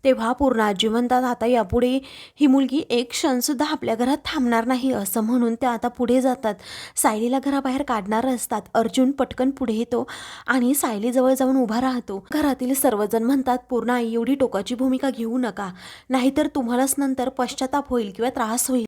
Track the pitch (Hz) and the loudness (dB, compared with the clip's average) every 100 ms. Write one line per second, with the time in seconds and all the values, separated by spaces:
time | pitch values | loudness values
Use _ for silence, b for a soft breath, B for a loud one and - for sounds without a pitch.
0 | 269 247 226 254 277 233 214 190 220 226 | 2 2 0 0 2 2 0 0 0 0
1 | 247 254 254 247 226 247 196 233 247 262 | 2 0 0 -2 0 0 2 0 2 0
2 | 262 B B _ 294 269 262 269 - 240 | -4 B B _ 4 6 4 0 0 -2
3 | 247 - 320 254 247 262 294 - 233 226 | -2 -2 0 0 0 -2 -2 -2 -2 0
4 | 247 294 - 320 240 233 226 254 262 240 | 0 0 -2 -2 2 2 2 0 0 -2
5 | 196 233 220 247 233 226 262 233 247 240 | -2 -2 0 2 2 0 -2 -2 -4 -2
6 | 240 254 262 247 220 202 B B B - | 2 2 2 0 -4 -6 B B B 0
7 | 277 214 240 262 269 277 269 262 285 220 | 0 2 0 0 0 -2 -2 -4 -2 -4
8 | 196 220 254 247 - 214 208 - 226 254 | -2 -2 0 -2 -4 -6 -2 -2 0 2
9 | 262 277 247 - 262 269 247 214 233 233 | 2 2 -4 0 -2 0 -2 -2 -2 -2
10 | 262 B B B - 254 240 285 302 208 | -4 B B B -2 2 2 2 0 -2
11 | 226 247 254 262 262 262 233 220 262 247 | 0 2 4 4 2 2 2 0 0 -2
12 | - 196 - 302 294 262 254 269 277 214 | -6 -10 -4 0 0 0 -2 2 2 2
13 | 208 226 226 277 262 247 - 240 220 247 | 0 2 2 2 2 -2 -2 -2 0 -2
14 | 233 233 233 277 247 196 202 240 262 262 | 0 -2 0 0 0 0 -4 -2 0 0
15 | 269 247 226 247 247 190 196 185 B B | -2 -2 -4 -2 -2 -4 -10 -10 B B
16 | B 254 254 269 302 285 233 247 269 277 | B 2 2 2 0 0 -2 0 0 0
17 | 277 262 254 262 247 269 262 285 277 247 | -2 0 -2 -2 -4 -4 -2 -2 -2 -2
18 | 208 185 240 262 220 240 - 254 | -2 -4 -4 -2 -2 -2 0 0